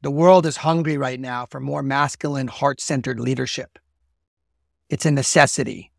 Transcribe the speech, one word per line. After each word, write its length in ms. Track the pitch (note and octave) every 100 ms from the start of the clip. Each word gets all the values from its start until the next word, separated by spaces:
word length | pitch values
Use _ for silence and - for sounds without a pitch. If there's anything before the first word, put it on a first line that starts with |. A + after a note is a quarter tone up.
The 80 | C#3
world 360 | C#3+ E3+ F#3 E3
is 100 | C#3
hungry 400 | D#3 E3 D#3+ D3
right 220 | C3+ B2+
now 260 | B2+ B2 B2
for 140 | C#3
more 240 | C3+ C#3+
masculine, 640 | C#3 C3+ C#3+ - D3 C#3+ B2+
heart-centered 720 | - C#3 C#3 - C#3+ A#2+ A#2+
leadership. 580 | A#2+ B2+ B2+ - B2+ _ _ _ _ _ _ _ _ _ _ _ _
It's 160 | D3+ D#3+
a 60 |
necessity. 800 | C#3+ C3 - C#3+ - B2+ F2+ F#2